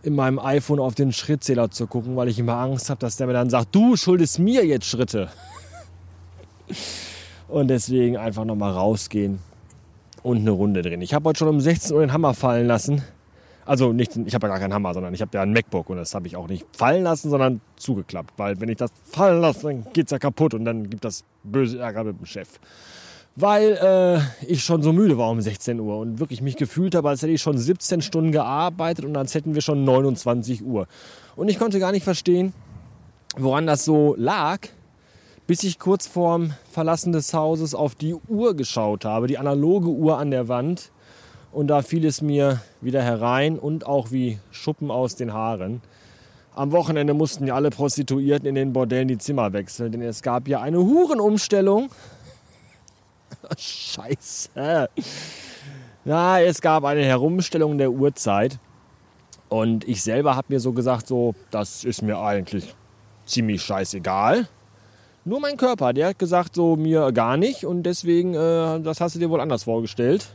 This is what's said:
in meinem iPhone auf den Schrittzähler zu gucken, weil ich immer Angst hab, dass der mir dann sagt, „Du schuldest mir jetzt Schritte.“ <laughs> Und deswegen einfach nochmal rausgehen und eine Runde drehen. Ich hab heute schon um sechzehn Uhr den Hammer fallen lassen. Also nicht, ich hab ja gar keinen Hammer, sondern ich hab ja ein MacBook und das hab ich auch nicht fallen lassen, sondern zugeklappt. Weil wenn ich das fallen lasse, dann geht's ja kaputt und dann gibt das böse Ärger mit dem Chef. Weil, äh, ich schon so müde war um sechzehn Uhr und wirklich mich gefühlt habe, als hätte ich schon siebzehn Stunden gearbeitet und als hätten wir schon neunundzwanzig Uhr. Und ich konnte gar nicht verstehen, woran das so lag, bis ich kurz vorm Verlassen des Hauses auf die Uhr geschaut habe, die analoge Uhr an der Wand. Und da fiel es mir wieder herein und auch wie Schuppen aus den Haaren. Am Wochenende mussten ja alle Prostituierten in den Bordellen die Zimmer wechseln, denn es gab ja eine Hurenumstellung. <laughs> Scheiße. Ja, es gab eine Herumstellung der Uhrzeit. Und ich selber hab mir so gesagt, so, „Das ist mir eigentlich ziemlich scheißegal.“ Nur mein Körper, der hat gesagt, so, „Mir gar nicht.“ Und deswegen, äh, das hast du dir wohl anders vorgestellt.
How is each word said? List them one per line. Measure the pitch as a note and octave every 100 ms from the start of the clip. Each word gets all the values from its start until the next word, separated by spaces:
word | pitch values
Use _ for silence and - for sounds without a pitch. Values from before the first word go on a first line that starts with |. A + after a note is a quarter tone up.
in | E3
meinem | D3 C3 C3+
iPhone | C3+ C#3+ - D3
auf | C3
den | A2+ C#3
Schrittzähler | A#2 - D3+ - B2 A#2
zu | - A#2+
gucken, | B2 A#2
weil | B2+ B2
ich | A2
immer | A#2
Angst | A#2 B2+ C3+ -
hab, | C#3
dass | A#2+ -
der | B2+
mir |
dann | B2 B2
sagt, | B2 A2+
„Du | G3 A#3 A3+
schuldest | - F3+ D#3+ -
mir | F#3 B3+
jetzt | F3+ C3+ -
Schritte.“ | A#2 B2 A2+ F2+ - - - - F5 D#5+ - - - - - - - -
<laughs> | - - - - - - - -
Und | C#3 C3+
deswegen | C3 A2 B2+ A#2+ A#2+
einfach | A2+ G#2
nochmal | A2 G#2+ G2+
rausgehen | F#2 G2 G#2+ - G#2+ G2+ G2 F2 - - - - - _ -
und | B2+ A#2
eine | G#2+
Runde | F#2+ G2+ G2
drehen. | F2 F2
Ich | F2+
hab | C#3+
heute | D3+ D3+
schon | D#3
um | D3+
sechzehn | C#3 E3+ - D3+
Uhr |
den | D3+
Hammer | D3 D#3
fallen | A#2+ C3 A#2+ A#2+
lassen. | A#2 - C#3+ C3 - _ _ _ - -
Also | C3+ B2+
nicht, | A#2 - A2+
ich | A2 A#2+
hab |
ja | G#2
gar | F#2
keinen | G2
Hammer, | G2+ G2+
sondern | F2 F#2
ich | F2+
hab | G#2+
ja | G#2
ein | G2
MacBook | A2+ A2+ F#2+ D#2+
und | F#2
das | E2
hab | - F2
ich | F2
auch | E2+
nicht | F#2 -
fallen | - A#2+ E3
lassen, | F3+ D#3+ D#3
sondern | C#3+ C3 A#2+ _ _
zugeklappt. | - G#2+ F2+ F#2 D#2 -
Weil | G2+ G2
wenn | A2
ich | A2
das | G2+ _
fallen | - - G3 E3+
lasse, | F3 F#3
dann | D3+ C3+ A2
geht's | - D#3
ja | C3+
kaputt | C#3+ - D#3
und | A#2
dann | A2+ A#2 G#2
gibt | G#2+
das | A#2 F#2+ - _
böse | G#2 A#2 B2+ A#2+
Ärger | A#2+ G#2+
mit | A2 F#2+
dem |
Chef. | - G#2 F2+ - _ - - - - - _ -
Weil, | G3 G#3 G#3+ G#3
äh, | F#3+ F#3+ F3+ F3 C#3+ A#2 B2
ich | D#3+
schon | - E3
so | D3+
müde | E3 G#3 B2+
war | A2+
um | A2+
sechzehn | G#2+ G2+ - A#2
Uhr | G#2+ G#2+
und | A2+ A2+
wirklich | D#3+ A#2
mich | C3+ B2+
gefühlt | C#3 - F#3 E3+
habe, | D3
als | C#3
hätte | D#3
ich | D#3+
schon | - C#3
siebzehn | A#2 F#3 - F3
Stunden | D3 E3 D#3+
gearbeitet | D3+ A#2+ C#3 F3 F3 D#3+ E3+
und | C#3+ D3
als | C3+
hätten | D#3 D3
wir | D3+
schon | D3 D3
neunundzwanzig | C3+ B2+ C#3 B2 - A#2+ A2+ A#2+
Uhr. | G#2+ A2+ F#2 - - - - -
Und | F#3+
ich | F#3+
konnte | A3+ G3
gar | F#3
nicht | G3
verstehen, | G3 F3 - F3+ F#3+ F#3 - - - - - _ _ -
woran | C3 C3+ D#3+
das | D3
so | D#3+ D3+ D3 C3+
lag, | A#2+ G3+ D3+ F#3+ - - _ _ _ _ _ - -
bis | E3+
ich | G3 E3
kurz | - F#3+ -
vorm | - E3+ E3+ E3+ C#3+ -
Verlassen | - D#3+ E3 F3
des | E3 C#3+
Hauses | E3 D#3 D#3+ D#3 -
auf | D3
die | - D#3 E3+ -
Uhr | G#3+ A#3 E3+
geschaut | B2+ - G#2+ G#2
habe, | A2 A2 B2
die | C3
analoge | C#3 C#3 D3+ G3 E3+
Uhr | C#3 D#3 D3
an | D3
der | C3 A#2
Wand. | B2 C#3 F3 - _ _ - - - -
Und | C#3+ C#3+
da | D3
fiel | B2+ E3 D#3
es | C#3
mir | D3+ C#3+ C#3 B2+ - _
wieder | B2 C3+
herein | A#2+ A2+ A#2 B2+ D3 D#3+
und | D3 D#3 -
auch | C#3+ A2+
wie | C3 B2 G#2+ -
Schuppen | - - D3+ D3
aus | B2+ B2+
den | - A#2+
Haaren. | G#2+ A2 A2 F#2 A#2+ - _ - - - - _ -
Am | C#3
Wochenende | E3 D#3+ D#3 D3
mussten | D3 D#3 - C#3
ja |
alle | B2+ D3
Prostituierten | - C#3+ C#3 C3+ C3+ C#3 C#3+ C#3
in | C3+
den | C3+
Bordellen | C3 B2+ B2+ C3
die | A#2+
Zimmer | - C#3+ G#2+
wechseln, | G2+ F#2+ - A#2+
denn | A2+
es | A#2 A2
gab | - B2 C3+
ja | C3+
eine | B2 E3+
Hurenumstellung. | F#3 D4+ F4 C#4 G#3 G#3+ - G3+ F#3+ G3+ C4+ - - - - - _ _ _ _ _ _ _ _ _ - -
<laughs> | D#3
Scheiße. | - - - - A#2+ C#3 - - - - C#3+ E3 - - - C#3+ D#3 - - - C#3 C#3+ B2 -
Ja, | - D#3 F3+ F#3
es | F3 E3+
gab | E3 D#3
eine | C#3 D3
Herumstellung | C#3 B2+ C#3+ F3+ F3 E3 D#3 D3
der | C3
Uhrzeit. | B2+ C#3 C#3 - G2+ A#2+ C3+ _ _ _ _ _ _ _ - _
Und | A2 A2 A2+ G#2
ich | G#2+
selber | G#2+ A#2 D3
hab | C3 -
mir | C3+
so | B2
gesagt, | B2 B2 B2 -
so, | B2+ A#2+ G#2+ -
„Das | G#2+ G2+ -
ist | B2 A2+
mir | G#2+ G#2
eigentlich | G#2 G2+ F2+ G2+ - - _ _ _ _ -
ziemlich | - A2 G2+
scheißegal.“ | - F#2+ F#2+ G2 F2 F#2+ G#2+ G3 A#3 _ _ _ _ _ _ _ -
Nur | B3
mein | C#4+ C#4+
Körper, | B3+ A#3 B2+
der | B2 E3+
hat | G3
gesagt, | F3+ F3 F3
so, | F3 E3+ D#3+
„Mir | D#3 D#3+ C#3+
gar | B2 A2+ C#3
nicht.“ | G#3 C4
Und | - F3
deswegen, | F3 F3+ F3 E3+ F3+
äh, | E3 E3 E3 E3 D#3+
das | D#3+ D#3
hast | E3+
du | E3
dir | E3+
wohl | D#3+
anders | C#3+ B2
vorgestellt. | - A2+ A2+ - A#2+ F#3 -